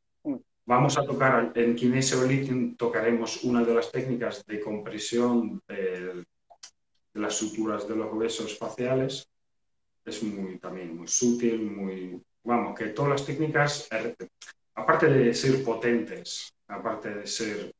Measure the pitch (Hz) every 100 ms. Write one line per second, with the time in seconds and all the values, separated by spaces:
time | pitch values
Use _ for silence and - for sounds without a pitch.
0 | _ _ 156 135 - _ - 123 143 143
1 | 135 135 131 123 120 120 117 117 123 131
2 | 135 131 127 135 135 127 120 - 117 117
3 | 113 117 113 - 123 120 117 117 - 131
4 | 131 120 107 - - 104 107 104 98 107
5 | - 117 123 120 107 98 - 98 95 90
6 | 90 90 87 _ _ - - _ _ _
7 | _ 104 107 - 110 - 107 104 104 110
8 | 107 110 113 - - - - - 123 131
9 | 135 - - _ _ _ _ _ _ _
10 | - - 107 101 95 90 87 92 87 85
11 | 85 117 123 120 117 110 107 98 98 95
12 | 90 90 - _ 110 117 101 98 107 -
13 | 143 139 - 147 151 151 147 - - 110
14 | 117 - 92 _ - - _ - - 160
15 | 156 135 120 - 135 - 117 113 120 117
16 | 98 92 - - - - - 101 95 -
17 | 110 104 98 - 110 101 90 -